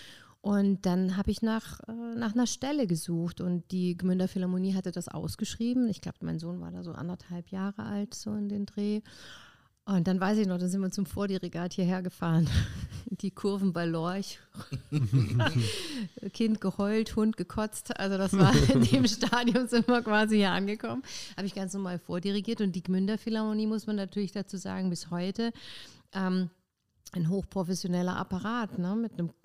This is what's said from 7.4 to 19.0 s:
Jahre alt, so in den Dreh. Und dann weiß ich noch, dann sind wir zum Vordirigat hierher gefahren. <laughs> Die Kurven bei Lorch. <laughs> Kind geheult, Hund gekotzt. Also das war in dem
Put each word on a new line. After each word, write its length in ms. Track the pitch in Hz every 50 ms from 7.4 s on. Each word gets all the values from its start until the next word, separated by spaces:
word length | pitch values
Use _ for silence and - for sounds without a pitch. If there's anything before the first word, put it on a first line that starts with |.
| 170 -
Jahre 340 | 190 190 190 202 202 - 214
alt, 300 | 220 208 202 208 - -
so 220 | - - 214 208
in 140 | 208 208 202
den 160 | 208 202 202
Dreh. 360 | - - 208 208 208 208 214 - - - - - - - - - - - _ _ _ _ _ -
Und 240 | 202 196 180 165
dann 120 | 190 185 185
weiß 180 | 190 196 214
ich 100 | 214 208
noch, 120 | 185 180 175
dann 100 | 180 180
sind 120 | 185 196
wir 100 | 190 185
zum 160 | - 208 196
Vordirigat 640 | - - 185 202 196 190 185 180 170 - 165 175 180 -
hierher 300 | - 180 175 185 185 180
gefahren. 440 | 180 - - 180 170 160 170 165 - - - - - - -
<laughs> 280 | - - - - - -
Die 220 | 190 - - 190
Kurven 420 | - - - 196 202 196 196 190 165
bei 120 | 175 170
Lorch. 540 | 165 165 165 160 175 185 196 190 - - - - _ - - - - 139 - - -
<laughs> 280 | 143 151 127 98 120 135 110 98 107 123 - - 160 123 110 101 - - 349 320 294 254 208 - - - - 196 -
Kind 280 | - 226 220 220 -
geheult, 540 | - 190 - - 202 202 214 220 220 - -
Hund 200 | 220 214 220 214
gekotzt. 640 | - 180 - - 220 214 214 - - - - - -
Also 180 | 196 196 196
das 200 | 190 196 190 196
war 160 | 196 180 196 247 - - -
in 140 | 269 254 233
dem 240 | - 226 269